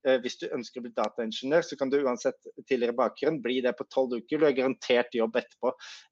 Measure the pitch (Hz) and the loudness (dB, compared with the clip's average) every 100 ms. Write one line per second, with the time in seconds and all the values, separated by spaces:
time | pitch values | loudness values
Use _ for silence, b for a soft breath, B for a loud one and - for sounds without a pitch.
0 | 135 131 120 - 170 147 113 127 120 120 | 2 2 2 -8 -6 -6 -8 -10 -8 -2
1 | 107 - 113 110 131 165 165 139 135 143 | -2 -2 -6 -6 0 0 0 -4 0 2
2 | 131 120 135 - - - - 127 120 120 | 2 0 -2 -4 -10 -14 -4 0 0 2
3 | 113 - 143 156 117 127 123 120 131 - | 0 0 -2 0 -2 0 0 -2 -4 -2
4 | 131 120 - 151 156 131 131 123 - 123 | 0 -2 -4 2 2 4 0 0 2 2
5 | - 120 113 120 - _ 123 - B B | 2 0 0 0 -4 _ -4 -4 B B
6 | B | B